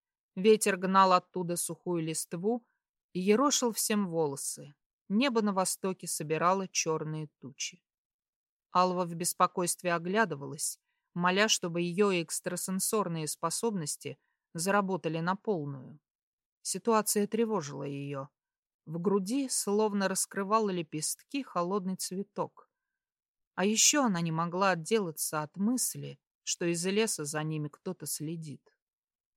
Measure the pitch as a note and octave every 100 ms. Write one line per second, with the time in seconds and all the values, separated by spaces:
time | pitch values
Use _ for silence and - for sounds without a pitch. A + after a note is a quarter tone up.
0 | _ _ _ - G3 G#3+ G#3+ F#3+ F#3 F#3+
1 | F#3+ F3+ - F#3 F3 E3+ - E3 - E3+
2 | D#3+ D#3+ - F3 G3 A#3+ - _ _ _
3 | _ F3+ F#3 G#3+ C#4 - B3 G#3 - G#3+
4 | G3 E3 D3+ C3+ - - C#3+ - _ _
5 | - G3 C#4+ A3+ G#3 F#3+ F#3 - G3 F#3
6 | E3+ - D3+ D#3 E3 F#3+ F#3 - E3 D#3+
7 | D#3 D#3 D#3 _ B2+ B2+ - F#3 _ _
8 | _ _ _ _ _ _ _ F3+ F#3 F3+
9 | F3 E3+ E3+ - F3+ - F3 - F3+ E3+
10 | E3+ G3+ G#3+ D3 C#3 C#3+ - - _ _
11 | _ - F3 F#3 G#3+ - F3+ E3+ F3 F3
12 | G#3 F#3 D#3 - - F3 - F#3+ - A3
13 | F#3+ E3 D3+ - E3 - A#3 G3+ D3 -
14 | - - _ _ _ E3 F3 G3+ F#3+ F#3
15 | E3 D#3+ E3 G3 - F#3 C#3+ C3+ C3 D3+
16 | _ _ _ _ _ _ - F#3+ A#3 A3
17 | G#3 G#3+ G#3 A3 A3+ G#3 C#3+ C#3+ C#3+ C#3+
18 | C#3+ C#3 C3+ _ _ _ _ _ - D#3+
19 | F3 G3 F#3 C4 C4+ - - G3+ G#3+ G3+
20 | F#3+ F#3 - - G3 A3 G#3 F3+ D#3+ D#3
21 | D#3 - _ C#4+ B3+ F3+ F3 G3+ F#3 F#3
22 | - F#3 G3+ - D#3+ - - _ _ _
23 | _ _ _ _ _ - F#3+ A3 - D4
24 | B3+ F3 E3+ D#3+ E3+ E3+ G3 F3 D#3+ A3
25 | F#3 D#3 - D#3 D3+ - G3+ B3+ - D3
26 | C#3 C#3 _ _ - - F3 E3+ F3+ G3+
27 | A3 - D3 D#3 D#3 D#3 D3 - - F3+
28 | D3+ - D3+ E3 D#3 B2+ _ _ _ _
29 | _ _ _